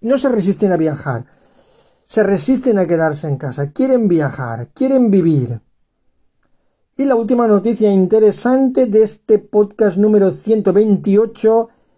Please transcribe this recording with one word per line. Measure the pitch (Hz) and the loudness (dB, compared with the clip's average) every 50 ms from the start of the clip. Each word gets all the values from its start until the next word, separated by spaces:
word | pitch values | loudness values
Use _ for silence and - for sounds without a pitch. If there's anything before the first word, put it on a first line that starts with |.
no | - 226 277 262 | -4 -2 -2 0
se | - 269 | 0 -2
resisten | 247 214 170 196 196 - 214 196 | -2 0 -2 -2 -2 -2 0 0
a | 180 | 0
viajar. | 160 160 156 147 - - 143 123 113 - - _ _ _ _ _ _ _ _ _ _ _ _ _ _ _ | 0 -2 -2 -4 -6 -6 -8 -8 -8 -10 -14 _ _ _ _ _ _ _ _ _ _ _ _ _ _ _
Se | _ - 214 202 | _ -2 -2 0
resisten | 196 196 180 - - 262 233 - 262 214 196 | 0 0 -2 0 0 -2 0 0 0 0 0
a | 185 160 | 0 0
quedarse | 175 160 160 160 147 147 - 151 | 0 0 0 -2 -2 -4 -6 -6
en | 143 | -6
casa. | - 156 135 - 147 143 143 | -6 -6 -8 -6 -6 -8 -6
Quieren | - - 262 269 262 247 220 196 | -4 -4 0 0 0 0 2 2
viajar, | 175 160 147 135 - - 131 117 113 113 - - _ | 2 0 0 -2 -6 -8 -8 -8 -8 -10 -12 -12 _
quieren | - 262 269 269 262 247 220 | -4 -2 0 2 2 2 2
vivir. | 196 190 165 165 156 139 123 113 120 113 - _ _ _ _ _ _ _ _ _ _ _ _ _ _ _ _ _ _ _ _ _ _ _ _ _ _ | 2 2 2 2 0 0 -2 -4 -8 -12 -14 _ _ _ _ _ _ _ _ _ _ _ _ _ _ _ _ _ _ _ _ _ _ _ _ _ _
Y | - 277 | -4 -2
la | 277 254 | 0 0
última | 226 233 202 254 240 240 | 0 0 0 0 0 2
noticia | 220 208 196 180 233 214 208 214 208 | 2 2 0 0 -2 -2 0 0 2
interesante | 196 190 185 180 214 220 220 208 196 - - 247 254 269 269 254 262 262 254 | 2 2 2 2 2 2 4 2 2 0 0 0 2 2 0 0 0 0 0
de | 226 202 220 220 | 2 2 2 2
este | 208 - - _ - 214 208 | 0 -2 -8 _ 0 0 0
podcast | - _ - 208 208 202 - - 220 202 165 | 0 _ 0 0 0 0 -2 -2 -2 0 2
número | 190 208 214 208 208 196 185 | 0 2 2 2 2 2 0
ciento | 151 - - 208 226 214 202 196 | -2 -4 -4 -2 -2 0 0 2
veintiocho, | 175 202 220 214 202 180 143 202 196 208 226 220 - - - 220 220 233 226 226 _ _ _ _ _ | 2 2 2 2 0 0 0 2 2 2 2 0 -4 -2 0 2 2 2 0 -4 _ _ _ _ _